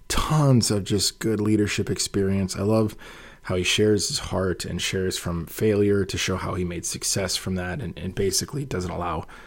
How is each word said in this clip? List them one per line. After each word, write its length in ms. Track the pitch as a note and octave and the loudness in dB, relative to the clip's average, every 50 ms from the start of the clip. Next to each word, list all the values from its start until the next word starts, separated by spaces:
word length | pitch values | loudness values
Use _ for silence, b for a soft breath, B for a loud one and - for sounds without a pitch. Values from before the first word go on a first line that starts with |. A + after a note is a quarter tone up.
| - - | -8 -2
tons 600 | - - - - D#3 D3+ D3 C#3 C3 A#2 G#2 - | 0 0 2 2 2 4 6 6 6 6 6 4
of 140 | A2 G2+ F2+ | 0 0 0
just 340 | - G#2 F#2+ - - - - | 0 0 0 0 0 -2 -2
good 220 | - A2 A2 G2+ | -2 0 0 2
leadership 500 | G#2 G#2+ G#2+ G#2 G#2 G2+ - - G2 G2+ | 2 2 4 4 4 2 2 -2 -2 -2
experience. 640 | G2+ - - - - G2+ G2 F#2+ G2 G2 G2 F#2 - | -2 -2 -4 -2 0 0 2 2 2 2 0 0 -2
I 60 | - | 0
love 340 | G2+ G#2 A2 A2 G#2+ A2 - B B B B B B B B B | 2 4 4 4 2 2 -2 B B B B B B B B B
how 140 | B - F#2 | B -2 -2
he 60 | F#2 | 0
shares 460 | F2+ - - - G#2 G#2+ G#2+ G2 - - | 0 2 2 4 4 6 4 4 2 -2
his 100 | - - | -4 -4
heart 460 | - - G#2+ F#2+ F#2+ F#2+ E2+ - - | -4 -2 -2 0 0 0 -2 -2 -4
and 160 | F#2 F2 F2+ | -6 -4 -4
shares 380 | - - - F#2+ F#2 F#2 F2 - | -4 -2 -2 0 -2 -2 -2 -4
from 260 | - F2 E2+ E2+ D#2+ | -4 -4 -4 -4 -4
failure 640 | - - - A2+ G#2+ G#2 G#2 G#2 G2+ G2+ G2+ F#2+ | -6 -4 0 2 2 4 4 4 4 4 4 2
to 100 | - - | 0 -2
show 200 | F2+ - - F#2+ | -2 -2 -2 -2
how 180 | F2 - G2 F#2 | -2 -2 -4 -2
he 100 | F#2 F#2 | -2 -2
made 220 | F2 E2+ E2+ - | -4 -4 -6 -6
success 500 | - - - - - - G3+ F#3+ F#3 - | -6 -6 -4 -4 -2 -2 -2 -2 -2 -2
from 200 | - - G3 F#2+ | -4 -2 -4 -4
that 260 | F2+ F2+ F3+ F2+ - | -2 -4 -4 -6 -6
and, 160 | B2+ E2+ - - | -6 -8 -8 -8
and 160 | - F#3+ - | -8 -6 -4
basically 500 | - G2 F#2+ - - E3+ - - C#3 C#3+ | -2 -2 0 0 0 -2 -2 -6 -8 -6
doesn't 260 | C3+ - F#2 F2+ F2+ | -4 -4 -4 -4 -4
allow 360 | E2+ E2+ E2+ E2+ E2 - - B B B B | -6 -6 -4 -4 -4 -6 -8 B B B B